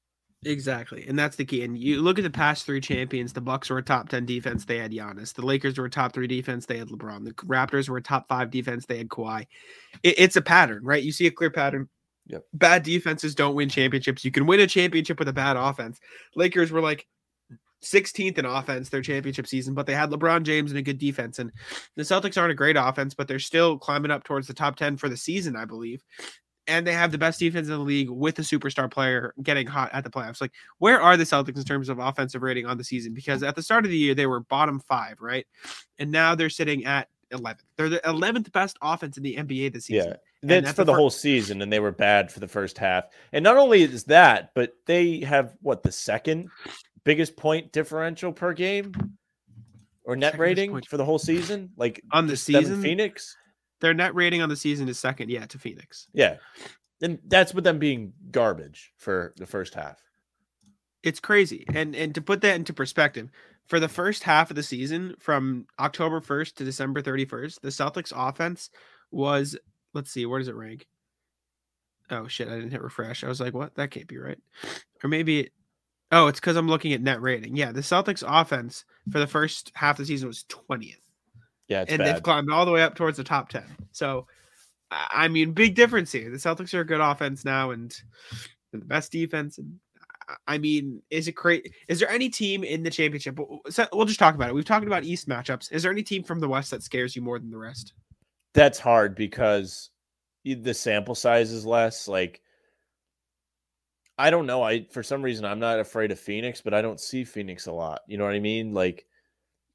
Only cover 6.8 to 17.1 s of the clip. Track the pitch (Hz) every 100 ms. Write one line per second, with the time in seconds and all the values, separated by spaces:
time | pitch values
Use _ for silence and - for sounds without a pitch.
6.8 | 110 110 110 104 107 - 180 131 131 139
7.8 | 135 127 - 135 - 127 120 127 123 120
8.8 | - 117 113 - 113 110 - - - -
9.8 | - - 175 - 185 185 151 170 151 104
10.8 | 120 147 139 147 170 165 165 147 139 143
11.8 | 139 _ _ _ - - - 151 170 175
12.8 | 151 175 170 156 156 147 143 143 143 143
13.8 | 131 135 131 131 135 135 151 196 196 190
14.8 | 175 160 151 160 147 139 139 127 135 143
15.8 | 139 - _ - - - 180 180 165 160
16.8 | 160 147 -